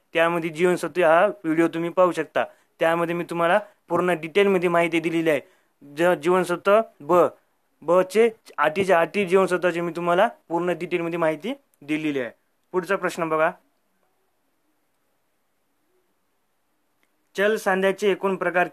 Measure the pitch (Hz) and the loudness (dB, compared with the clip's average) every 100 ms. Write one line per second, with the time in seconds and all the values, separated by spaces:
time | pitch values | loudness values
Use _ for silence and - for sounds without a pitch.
0 | _ 160 165 170 165 151 180 170 156 160 | _ 0 0 0 -4 0 0 0 -4 0
1 | 165 165 202 - 160 160 165 165 170 185 | 4 6 4 0 -2 0 0 -2 -4 2
2 | 180 160 147 131 117 _ _ _ 165 170 | 2 0 -4 -4 -4 _ _ _ 0 0
3 | 165 170 170 170 170 208 208 _ _ 170 | -2 -4 -6 -2 2 0 -2 _ _ -2
4 | 180 165 160 196 202 185 175 170 170 165 | 0 -2 -2 2 2 2 2 2 0 -2
5 | 165 165 160 139 - _ _ _ 143 143 | -2 -2 0 -2 -4 _ _ _ -16 -2
6 | 175 165 160 190 190 175 196 208 220 _ | 0 2 0 0 0 -2 2 2 2 _
7 | 143 175 139 - _ _ _ _ 147 180 | 0 2 2 -2 _ _ _ _ 0 0
8 | 185 208 233 220 - - 151 165 185 170 | 2 2 0 -2 -14 -2 0 0 2 2
9 | 220 208 185 190 185 180 175 170 170 160 | 2 -2 0 2 2 0 -2 -2 -6 -4
10 | 170 175 214 - - 170 180 165 165 175 | -2 2 0 -2 -8 -4 -4 -6 -6 -6
11 | 170 170 160 156 190 285 _ _ 143 156 | -4 -2 -2 -4 -8 -12 _ _ -8 -6
12 | 156 139 117 - _ _ _ 185 170 190 | -4 -4 -6 -12 _ _ _ -6 -4 -4
13 | 180 180 160 156 160 - _ _ _ _ | -4 -4 -4 0 -2 -4 _ _ _ _
14 | _ _ _ _ _ _ _ _ _ _ | _ _ _ _ _ _ _ _ _ _
15 | _ _ _ _ _ _ _ _ _ 370 | _ _ _ _ _ _ _ _ _ _
16 | _ _ _ _ _ _ _ _ _ _ | _ _ _ _ _ _ _ _ _ _
17 | _ _ _ - 208 214 196 185 190 190 | _ _ _ -2 0 0 -2 0 0 0
18 | 208 175 196 185 175 175 170 | -2 0 -4 -4 -2 0 -2